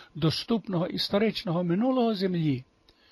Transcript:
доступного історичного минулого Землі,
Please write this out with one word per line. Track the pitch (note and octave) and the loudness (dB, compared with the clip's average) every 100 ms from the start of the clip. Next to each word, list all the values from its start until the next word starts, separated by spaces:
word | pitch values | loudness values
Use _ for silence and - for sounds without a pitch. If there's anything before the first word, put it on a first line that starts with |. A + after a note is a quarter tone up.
| - | -16
доступного | - D#3+ - - A#3 - F3 - | -2 0 0 0 -2 0 -2 -2
історичного | F3+ - G3+ A3 - - E3 | -4 -2 2 2 0 -2 -2
минулого | F3+ F3 B3+ C4 A#3 | 0 2 2 2 2
Землі, | G#3 F#3+ F3 D#3 B2+ - _ _ _ _ | 0 0 0 0 0 -4 _ _ _ _